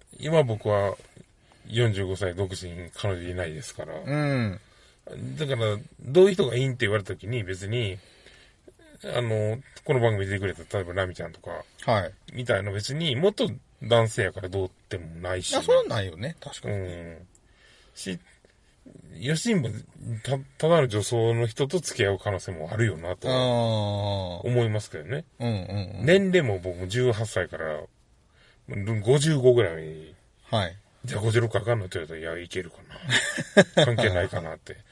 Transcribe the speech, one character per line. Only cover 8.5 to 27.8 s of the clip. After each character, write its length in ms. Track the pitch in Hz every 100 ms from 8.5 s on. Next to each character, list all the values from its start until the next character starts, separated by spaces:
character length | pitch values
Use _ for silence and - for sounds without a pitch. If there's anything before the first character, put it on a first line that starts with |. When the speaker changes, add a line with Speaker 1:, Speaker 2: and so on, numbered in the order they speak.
| _ - _ - 294
Speaker 1:
あ 160 | - -
の、 380 | 117 110 107 120 - -
こ 100 | -
の 60 | 131
番 120 | 117
組 140 | 101 98
出 80 |
て 40 | 101
く 60 | 98
れ 80 |
た、 240 | 85 - 104
例 40 |
え 20 |
ば 80 | 87
ラ 120 | 90 92
ミ 80 |
ち 80 | 87
ゃ 60 | 85
ん 40 |
と 80 | -
か、 240 | 87 82 - - -
Speaker 2:
は 160 | 107 85
い。 60 | - -
Speaker 1:
み 120 | 127
た 140 | 120 101
い 40 |
な、 80 | 101
別 220 | 101 107
に、 220 | 147 165 120
元 340 | 196 208 196 104 - _
男 260 | 113 117 113
性 140 | -
や 80 | 95
か 80 | 92
ら 80 | 90
ど 160 | 98
う 40 | 92
っ 20 | - _
て 100 | 95
も 80 | 82 82
な 140 | 87
い 80 | 92
し。 140 | - -
Speaker 2:
あ、 60 |
そ 200 | - 508
う 40 | 440
な 100 | 110
ん 80 | 92
よ 100 | 80
ね。 200 | 135 -
確 220 | - -
か 60 | 120
に。 60 | 101
Speaker 1:
う 40 |
ん。 460 | 90 87 85 80 87 _ _ _ - - _
し、 240 | - - 180 - _ _ _ _ _ - - - 107
よ 180 | 123 160
し 160 | 240
ん 100 | 202
ぼ、 60 | 117 101 - - 113 110
た-、 160 | 123 135 135 -
た 100 | 160
だ 120 | 170
の 80 | 131
女 140 | 104
装 320 | 98 117 113
の 120 | 117 113
人 200 | - 139
と 140 | 180
付 160 | - -
き 100 | 101
合 60 |
う 60 | 98
可 120 | 107
能 100 | 92
性 120 | -
も 180 | 82 80
あ 40 | 104
る 100 | 113
よ 100 | 80
な 200 | 85 87
と、 120 | 127
Speaker 2:
あ 40 |
ー。 1120 | 127 127 120 113 110 104 101 101 98 92 87 120
Speaker 1:
思 180 | 120
い 40 | 113
ま 120 | 107
す 100 | -
け 80 | 82
ど 60 |
ね。 200 | 76 143 - -
Speaker 2:
う 40 |
ん 40 | 120
う 20 |
ん 460 | 101 87 101 92 95
う 20 |
ん。 40 | 131
Speaker 1:
年 180 | 196 190
齢 160 | 180
も 160 | 127 95
僕 200 | 90 87
も 100 | 92
十 240 | 120 127
八 140 | 107 110
歳 220 | 95 85
か 100 | 82
ら 240 | 80 76